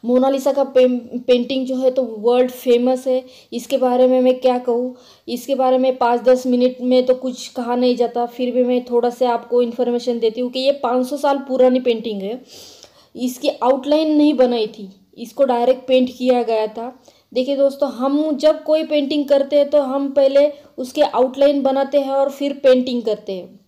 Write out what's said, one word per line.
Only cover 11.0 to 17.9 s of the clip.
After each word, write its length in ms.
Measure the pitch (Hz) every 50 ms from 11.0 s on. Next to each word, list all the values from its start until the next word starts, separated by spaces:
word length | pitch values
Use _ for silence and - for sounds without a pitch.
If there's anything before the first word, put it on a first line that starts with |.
| 254 254
सौ 100 | 294 277
साल 200 | 294 285 277 277
पुरानी 420 | 277 - 254 254 254 254 254 254
पेंटिंग 420 | 254 254 233 220 220 240 214 196
है। 200 | 190 196 226 262 - _ - - - - - - - _ _ _ _ _ _
इसकी 340 | - 247 254 247 - 277 -
आउटलाइन 680 | - - - 247 269 262 262 285 294 311 320 311 302
नहीं 180 | 294 294 294 302
बनाई 340 | 240 254 247 240 233 220 214
थी, 220 | - - 208 190 - _ _ _ _ -
इसको 260 | 240 240 - - 277
डायरेक्ट 440 | 254 247 240 240 254 254 254 254 -
पेंट 300 | 262 254 254 254 - -
किया 260 | 247 254 254 247 233
गया 240 | 220 226 220 220 214
था। 320 | 214 233 226 254 262 _ _ - _ _ _ _ -
देखिए 220 | 240 254 254 277
दोस्तों, 360 | 269 277 277 269 - 294 269